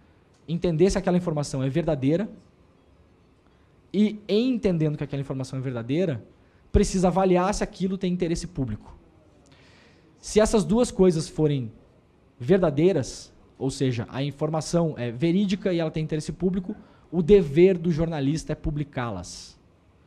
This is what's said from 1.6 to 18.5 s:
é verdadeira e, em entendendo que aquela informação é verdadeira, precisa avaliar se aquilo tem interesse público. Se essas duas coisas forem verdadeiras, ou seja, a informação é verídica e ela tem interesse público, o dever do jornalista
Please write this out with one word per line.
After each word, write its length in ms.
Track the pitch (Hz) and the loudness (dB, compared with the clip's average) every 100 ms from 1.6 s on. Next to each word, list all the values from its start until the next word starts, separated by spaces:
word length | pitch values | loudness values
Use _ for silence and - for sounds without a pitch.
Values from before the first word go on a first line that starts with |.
é 60 | 131 | -2
verdadeira 600 | 131 160 151 131 165 220 - _ _ _ _ _ _ _ _ _ _ _ _ _ _ _ | -2 0 0 0 0 -2 -10 _ _ _ _ _ _ _ _ _ _ _ _ _ _ _
e, 260 | 185 208 214 - | 0 0 0 -2
em 220 | 202 254 | 0 0
entendendo 480 | 240 202 175 156 147 | 0 0 0 0 -2
que 60 | 147 | -6
aquela 160 | 139 | -6
informação 360 | 139 135 127 135 | -6 -8 -8 -8
é 40 | |
verdadeira, 640 | 131 123 117 147 185 123 - _ _ _ _ | -6 -6 -4 -2 -2 -4 -8 _ _ _ _
precisa 340 | 202 208 190 180 | 2 2 2 2
avaliar 460 | 175 190 175 180 | 2 4 4 2
se 100 | 208 | -2
aquilo 340 | 196 - 190 190 | -6 -6 -6 -4
tem 140 | 185 | -4
interesse 340 | 175 175 165 165 | -2 -2 -4 -8
público. 480 | - 127 107 - - _ _ _ _ _ _ _ _ _ _ _ _ | -6 -6 -6 -12 -20 _ _ _ _ _ _ _ _ _ _ _ _
Se 220 | - 208 | -2 2
essas 240 | 214 226 151 | 4 2 2
duas 260 | 220 240 | 2 2
coisas 380 | - 185 160 156 | 4 4 4 -2
forem 420 | - 156 143 117 - _ _ _ _ _ - | 0 0 0 -6 -12 _ _ _ _ _ -8
verdadeiras, 960 | 123 190 175 139 170 180 120 - - - _ - | 2 2 4 4 4 2 -2 -8 -18 -20 _ -8
ou 140 | 131 | -6
seja, 340 | 135 135 117 107 | -2 -2 -2 -6
a 120 | 120 | -6
informação 720 | 143 135 151 160 - 170 170 - | -6 -4 -4 -4 -2 0 0 -2
é 120 | 120 | -8
verídica 600 | 120 170 175 202 196 202 | -2 0 2 0 0 -2
e 80 | 175 | -2
ela 100 | 160 | -2
tem 140 | 160 | -4
interesse 300 | 156 156 151 | -6 -6 -6
público, 420 | 156 180 190 185 214 - _ - | -4 -2 -2 -6 -10 -14 _ -8
o 140 | 165 | -2
dever 540 | 165 202 165 139 185 185 | 6 6 6 6 6 6
do 160 | 165 | 0
jornalista 580 | 151 165 160 135 156 - | 0 -2 -2 -2 -2 -4